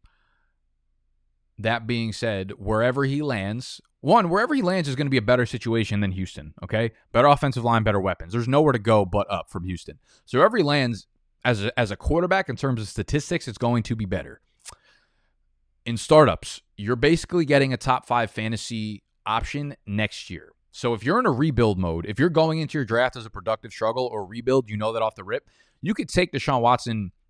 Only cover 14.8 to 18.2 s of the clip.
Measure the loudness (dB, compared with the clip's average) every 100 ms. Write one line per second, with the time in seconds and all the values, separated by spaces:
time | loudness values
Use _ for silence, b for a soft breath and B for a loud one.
14.8 | b b b b b b _ _ _ _
15.8 | -8 -4 6 8 8 4 -6 -16 _ -8
16.8 | -4 2 2 2 0 -2 2 4 2 0
17.8 | 0 -2 0 0